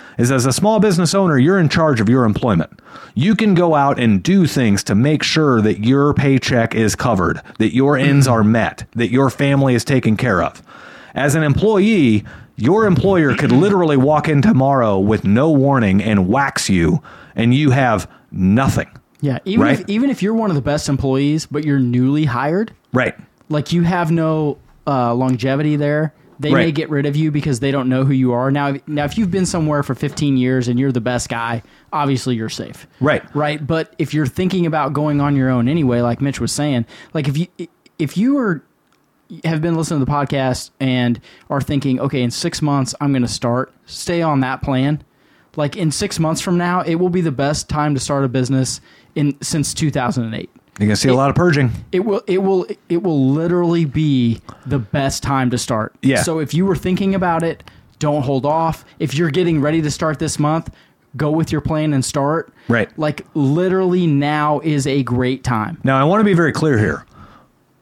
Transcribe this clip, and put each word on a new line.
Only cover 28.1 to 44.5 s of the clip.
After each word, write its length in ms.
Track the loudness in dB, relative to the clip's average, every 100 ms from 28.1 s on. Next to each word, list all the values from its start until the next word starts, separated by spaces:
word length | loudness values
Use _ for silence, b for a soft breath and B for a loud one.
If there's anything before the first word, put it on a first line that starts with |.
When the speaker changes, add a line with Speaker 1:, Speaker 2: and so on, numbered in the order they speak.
Speaker 2:
you 200 | 2 2
are. 180 | 0 0
Now, 240 | 0 -2 -4 -6
now, 180 | -4
if 120 | -4 -2
you've 140 | -2
been 160 | 0 -2
somewhere 360 | -2 -2 -2
for 120 | -2
fifteen 420 | -4 -6 -4 0 0
years 320 | 0 0 0
and 100 | 0
you're 140 | 0
the 80 | -2
best 300 | -2 -4 -4
guy, 320 | -6 -6 -6 -10 b b
obviously 400 | -4 -2 -2 -2 -4
you're 140 | -6
safe. 360 | -8 -12 -14 -18 -4
Speaker 1:
Right. 220 | -2 -2 -4
Speaker 2:
Right. 320 | -4 -4 -4 -4
But 280 | -4 -4 -6
if 140 | -4
you're 140 | -2 -2
thinking 400 | -2 -2 0 0
about 260 | 0 -2
going 280 | -2 -2 0
on 140 | 0
your 140 | 2 2
own 180 | 2 0
anyway, 340 | 0 0 0
like 180 | 0 -2
Mitch 200 | -4 -4
was 120 | -6
saying, 320 | -4 -2 -2 -4 B B
like, 120 | -6 -4
if 100 | -4
you, 80 | -4 -8 -16 _ _ -8
if 200 | -6 -2
you 180 | 0 0
are, 240 | -2 -4 _ _ _ _ _ _ -20 -8
have 160 | -4 -2
been 120 | -2 -2
listening 240 | -2 -2
to 40 | 0
the 60 |
podcast 580 | -2 -2 -2 -2 -2 -6 -6
and 400 | -2 0 0 -2 B B B
are 100 | -6
thinking, 380 | -2 -2 -2 -2
"Okay, 220 | -2 -2
in 80 | -4
six 300 | -4 -6 -4
months, 340 | -2 -2 -4 -4
I'm 120 | -2
gonna 140 | 0 -2
start," 440 | -2 -2 -2 -4 _ -20
stay 340 | -12 -6 -2
on 200 | 0 0
that 220 | -2